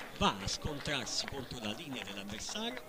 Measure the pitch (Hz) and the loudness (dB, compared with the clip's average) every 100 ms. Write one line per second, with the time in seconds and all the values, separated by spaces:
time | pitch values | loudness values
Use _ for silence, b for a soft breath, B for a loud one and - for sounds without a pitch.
0 | - - 196 101 98 - - 143 - 139 | -4 4 6 6 2 0 0 0 2 0
1 | 107 - - 139 123 123 110 104 - 123 | 2 0 0 -2 -4 -2 -2 -2 -2 -2
2 | 92 101 101 107 - 214 233 254 | -4 -4 -4 -4 -2 0 0 -2